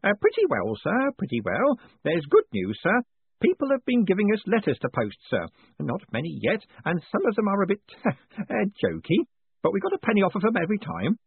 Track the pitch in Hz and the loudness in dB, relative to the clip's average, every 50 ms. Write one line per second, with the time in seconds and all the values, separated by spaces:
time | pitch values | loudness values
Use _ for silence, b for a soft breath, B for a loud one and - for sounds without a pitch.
0 | - 202 208 - - 415 440 - 427 349 - - - 104 110 - - - 190 247 | 2 0 -2 2 0 0 2 2 0 2 2 0 -2 -2 -4 -4 -4 -2 0 0
1 | 269 277 269 _ 185 131 - 120 104 92 90 131 220 285 247 240 b b b b | 0 -2 -2 _ -6 -4 -4 -2 -2 -2 0 2 2 2 2 0 b b b b
2 | _ 143 160 170 147 143 - 427 - _ - 101 90 95 107 - - 165 202 247 | _ 0 0 0 0 4 4 4 4 _ -4 -4 -2 -2 -4 -2 0 2 2 2
3 | 247 _ _ _ _ _ _ _ - - 370 _ 294 269 277 262 _ - 247 247 | 0 _ _ _ _ _ _ _ 0 0 2 _ 0 0 0 -2 _ 0 2 2
4 | 220 180 190 190 214 202 214 208 - - 202 226 - - 131 - - 127 - - | 4 4 2 2 4 2 2 0 0 0 0 0 2 0 -2 -2 -4 -4 -2 -2
5 | 113 104 98 _ _ - - 101 85 80 b b b b b _ 151 - 127 190 | -2 -2 -4 _ _ -4 -4 -4 -4 -4 b b b b b _ -6 -6 -6 -6
6 | - _ - - 147 165 151 - - 117 190 214 - B B B B 156 170 170 | -8 _ -6 -6 -6 -6 -8 -4 -2 -2 -2 -2 -4 B B B B -4 -4 -4
7 | - - - - 392 311 208 233 214 202 196 202 196 175 196 - _ _ - - | -6 -4 -4 -2 0 0 0 0 -2 0 0 0 0 0 -2 -4 _ _ -20 -4
8 | - - 147 _ _ _ _ - 202 - - 214 208 196 202 - - 92 82 80 | -4 -4 -4 _ _ _ _ -14 -8 -6 -2 -2 -2 -2 -2 -2 -2 -2 -2 -4
9 | - - 165 214 - _ _ _ _ _ _ _ - 160 190 202 196 381 403 370 | -2 0 0 0 0 _ _ _ _ _ _ _ -2 0 0 0 -2 -2 -6 -2
10 | - - 226 208 196 180 - 208 175 180 226 185 170 180 214 208 - - - 165 | -2 0 2 2 2 2 0 0 0 0 0 0 -2 -2 -4 -4 -4 -8 -8 -4
11 | 135 143 220 - _ | -2 -2 -2 -4 _